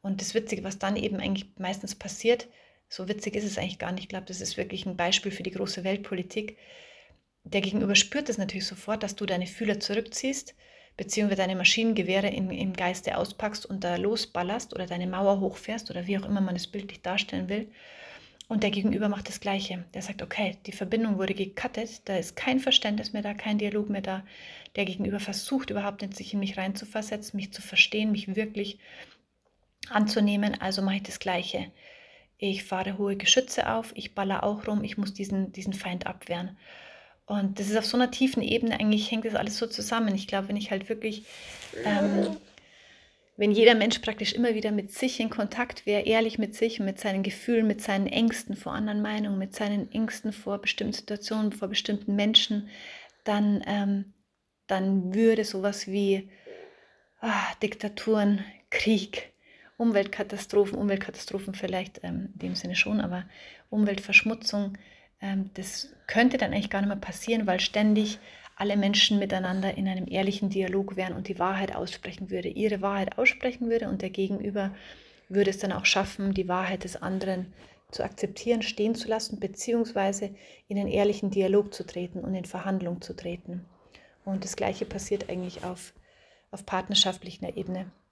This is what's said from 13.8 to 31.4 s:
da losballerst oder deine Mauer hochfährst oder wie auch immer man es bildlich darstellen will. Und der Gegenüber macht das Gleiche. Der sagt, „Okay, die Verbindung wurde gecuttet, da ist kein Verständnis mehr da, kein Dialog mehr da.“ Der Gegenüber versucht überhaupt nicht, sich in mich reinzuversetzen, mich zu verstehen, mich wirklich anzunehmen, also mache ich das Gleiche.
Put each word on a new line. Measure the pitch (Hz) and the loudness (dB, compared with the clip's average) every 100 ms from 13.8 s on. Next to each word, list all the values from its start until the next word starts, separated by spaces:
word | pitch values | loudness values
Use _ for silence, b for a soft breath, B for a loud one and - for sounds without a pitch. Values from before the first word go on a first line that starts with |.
da | 180 | -2
losballerst | 175 196 220 - - 180 226 - | 0 0 0 -2 -2 -2 -2 -4
oder | - 180 | -8 -4
deine | 175 180 | -4 -2
Mauer | 185 196 196 | 2 4 4
hochfährst | 196 - - 214 - | 2 -2 -8 -8 -6
oder | 180 180 | -6 -2
wie | 196 | -2
auch | |
immer | 196 202 | 0 0
man | 190 175 | 0 0
es | - | -4
bildlich | 202 196 - | -8 -10 -8
darstellen | 180 196 - 185 185 | -4 -2 -2 -4 -2
will. | 208 214 B B B B B B B - | -4 -4 B B B B B B B -2
Und | 214 | 2
der | 208 | 2
Gegenüber | 202 208 - 208 | 2 2 2 2
macht | 202 196 | 0 -6
das | - | -6
Gleiche. | 208 196 196 180 175 | -2 -2 -2 -6 -8
Der | - | -10
sagt, | 190 196 | -8 -8
„Okay, | - - 202 196 - | -6 -2 -2 -2 -12
die | |
Verbindung | - 190 226 226 196 | -6 0 2 2 2
wurde | 185 | 2
gecuttet, | 196 190 196 - - 220 - - | 0 -2 -2 -6 -4 -6 -8 -2
da | 190 | -2
ist | 170 | -2
kein | - - 262 | -4 2 2
Verständnis | 262 254 214 208 214 | 6 4 4 -2 -2
mehr | 208 | -4
da, | 208 | -4
kein | 208 214 208 | -4 0 0
Dialog | 208 208 208 | 2 0 0
mehr | 202 | -2
da.“ | 196 190 B B B B B | -2 -6 B B B B B
Der | - | -2
Gegenüber | 190 180 196 196 | -2 0 -2 -2
versucht | 202 196 - 269 262 | -4 -6 0 -2 0
überhaupt | 208 202 202 | -2 -2 -4
nicht, | 202 202 | -8 -8
sich | - | -4
in | 202 | -2
mich | 196 190 | -2 -2
reinzuversetzen, | 190 196 - 220 208 214 208 202 | -4 -4 -6 -6 -4 -6 -4 -6
mich | 196 | -6
zu | - | -10
verstehen, | - 190 - 214 214 | -2 2 4 4 2
mich | 208 202 | 0 0
wirklich | 190 214 214 202 - B B B B _ _ _ _ _ _ - | -4 -4 -4 -6 -8 B B B B _ _ _ _ _ _ -2
anzunehmen, | 226 208 214 208 202 208 - | 2 4 4 4 4 2 0
also | 190 196 | -2 0
mache | 196 196 | 0 0
ich | |
das | 196 - | -2 -6
Gleiche. | 190 180 | -2 -2